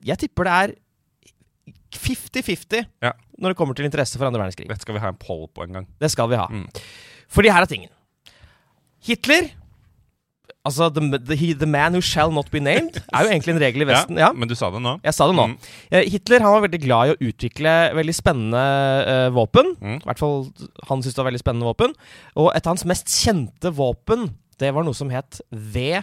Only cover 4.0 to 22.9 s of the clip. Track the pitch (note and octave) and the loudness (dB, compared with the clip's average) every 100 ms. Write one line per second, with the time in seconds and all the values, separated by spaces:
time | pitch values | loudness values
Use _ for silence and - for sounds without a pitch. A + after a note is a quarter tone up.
4 | C3+ A#2+ C3+ A#2+ F#2+ F#2 - G#2 - G#2 | -4 -4 -2 -2 -4 -8 -12 -12 -8 -6
5 | G2 F2+ - E2+ D#2 - F2 F#2 F#2+ - | -6 -8 -10 -12 -12 -14 -14 -14 -16 -4
6 | D#3 - A#2 A#2+ F2 A2 F#2 - - - | -2 -2 0 0 -2 -8 -12 -16 -20 -20
7 | - - _ - G#3 F3+ F3+ A2 F2 _ | -20 -20 _ 4 6 6 4 -2 -12 _
8 | _ _ _ _ - _ _ _ _ _ | _ _ _ _ -20 _ _ _ _ _
9 | - A#3 - D#4+ E4+ - - _ _ _ | -4 -2 4 2 2 -8 -20 _ _ _
10 | _ _ _ _ - - C#3+ C3+ E3 D#3 | _ _ _ _ -20 -10 -6 0 0 2
11 | D3+ C3+ B2 D3+ E3 D3 D3+ D3 D#3 F3+ | 0 -2 -2 -2 0 0 0 2 2 2
12 | F3 D#3+ D#3+ D#3 C#3+ D3+ C#3+ G#3 E4 - | 0 0 0 0 -2 -2 0 0 0 -6
13 | - B2 G#3 F3+ E3+ E3 C#3 A#2+ D3 B2+ | -4 0 2 2 0 2 2 2 2 2
14 | D#3+ E3 D#3+ C3 A#2 A#2 G2+ G2 B2 D3+ | 2 2 2 2 -4 -2 -4 -4 -6 -4
15 | D3 D#3 D3+ F3+ G#2 - - - - F#3 | -2 2 4 4 2 0 -14 -20 0 2
16 | - F#3+ - B3 G#3+ G#3+ G3+ E3+ C#3 A#2 | 2 -2 2 4 6 4 4 0 2 4
17 | C3 D#3 B2 - A#2+ - D#3 E3 E3 D3+ | 4 2 -2 -4 -8 -2 2 4 2 0
18 | D#3 E3 G3+ C#3+ A2 A#2+ C3+ C#3 C#3 C3+ | -2 0 0 0 0 0 2 2 2 0
19 | A#2+ C3 B2+ B2 A2 A3 E4+ F4 G2+ B2+ | 0 2 2 2 4 4 2 -2 -8 -8
20 | - - D3 C#3+ C3+ - - - - C3+ | -8 -4 -4 -4 -8 -14 -20 -18 -6 -4
21 | B2+ B2+ C3 A#2+ C#3 A#2 A#2+ A2+ B3 D#4 | -4 -4 -4 -4 -4 -2 -2 0 -2 -2
22 | - - - - D#3+ E3 E3+ F3 F3 | -16 -20 -8 2 2 2 -2 -2 -2